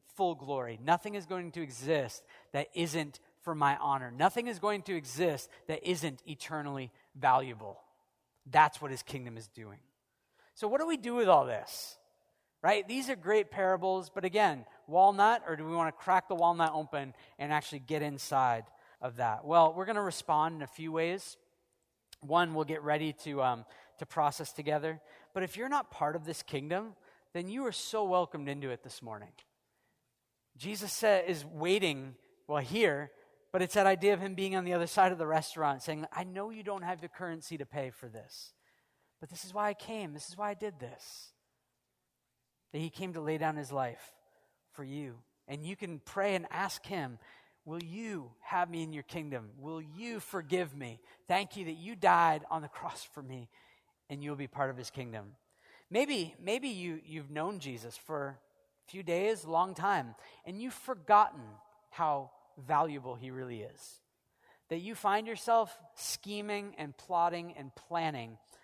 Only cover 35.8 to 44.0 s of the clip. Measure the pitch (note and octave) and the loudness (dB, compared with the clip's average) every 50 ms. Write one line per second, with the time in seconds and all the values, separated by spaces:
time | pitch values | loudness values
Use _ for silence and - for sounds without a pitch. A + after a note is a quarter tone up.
35.8 | - D#3+ D#3 D3+ D#3 - - - F#3 F#3 F#3 G3 G3+ A3+ A3+ A3 G3+ G3+ G3+ F#3+ | -4 -6 -6 -6 -6 -6 -6 -6 -8 -6 -6 -8 -8 -8 -10 -10 -6 -6 -6 -4
36.8 | F3 F3 F#3 D#3+ E3+ E3 - - F#3 F3 E3 D#3+ - - E3+ D3 C#3 - - D3 | -4 -4 -6 -6 -8 -14 -10 -8 -8 -8 -8 -8 -10 -10 -8 -8 -8 -6 -6 -6
37.8 | C3+ B2+ - - C3 A#2 G#2+ A2+ G#2+ B2+ - - - - _ _ _ _ _ _ | -6 -6 -8 -12 -16 -16 -16 -16 -18 -16 -18 -18 -18 -18 _ _ _ _ _ _
38.8 | _ _ _ _ _ _ _ - D#3+ - E3+ - - F#3 F#3 G#3 G#3 G#3 G3+ G#3 | _ _ _ _ _ _ _ -18 -16 -14 -14 -14 -12 -8 -4 0 0 0 0 -2
39.8 | - - A3+ A3 G3 D#3 D3 D3+ - - F3 F#3+ G#3 G#3 G3+ F3 G#3+ G#3 F3 C#3 | -6 -8 -8 -6 -6 -8 -8 -10 -12 -12 -8 -6 -4 -4 -4 -4 -6 -8 -8 -8
40.8 | B2+ A#2+ - - - - - - - - _ _ _ _ _ _ _ _ _ _ | -12 -14 -14 -16 -18 -18 -18 -18 -20 -20 _ _ _ _ _ _ _ _ _ _
41.8 | _ _ _ _ _ _ _ _ _ _ _ _ _ _ _ _ _ _ - D3+ | _ _ _ _ _ _ _ _ _ _ _ _ _ _ _ _ _ _ -8 -8
42.8 | E3 D#3+ - F3 F#3+ F#3 E3 E3 D3+ D#3 D#3 D3+ D#3+ D#3 D3+ D3+ C#3+ B2+ C#3 C3+ | -8 -8 -8 -8 -8 -8 -6 -6 -4 -2 -2 0 0 -2 -2 -4 -6 -4 -2 -2
43.8 | C3 A#2+ A2+ - | -2 -2 -4 -10